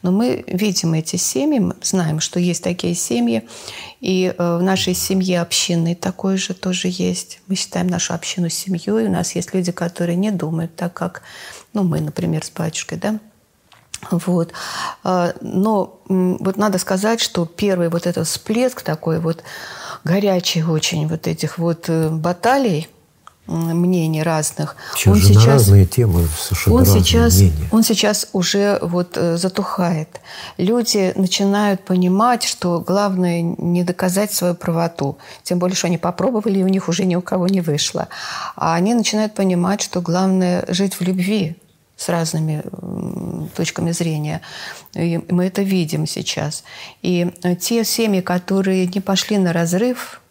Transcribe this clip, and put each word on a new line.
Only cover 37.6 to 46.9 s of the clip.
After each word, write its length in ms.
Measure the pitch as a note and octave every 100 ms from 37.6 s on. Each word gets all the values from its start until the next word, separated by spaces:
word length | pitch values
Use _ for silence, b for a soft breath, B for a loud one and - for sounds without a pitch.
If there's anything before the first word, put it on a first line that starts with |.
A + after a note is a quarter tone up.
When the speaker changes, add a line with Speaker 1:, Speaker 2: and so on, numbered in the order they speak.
Speaker 1:
вышло. 440 | D#3+ D3 - - - B B B B
А 200 | - E3 E3
они 180 | G3
начинают 400 | A#3+ G#3+ G#3+ G#3+
понимать, 460 | G#3+ F#3+ F3+ F3+ G#3
что 180 | - F3+
главное 600 | E3+ F3 F#3+ F#3+ F3+ F3+ -
жить 260 | F3 G3
в 60 | -
любви 560 | F3+ F#3+ F3+ G#3+ D#3+ E3 _ _ _ -
с 120 | -
разными, 520 | E3+ E3 D#3+ D#3 D3+ - -
м, 680 | - - - - - E3+ D#3 -
точками 340 | E3+ - E3+
зрения. 480 | E3+ E3+ D3+ D3+ D#3+ B B B B B
И 260 | - E3+ E3 -
мы 160 | F3 F#3
это 160 | F#3
видим 440 | G3 F#3+ D#3 D#3 D#3
сейчас. 560 | - D3+ - D3 - B B B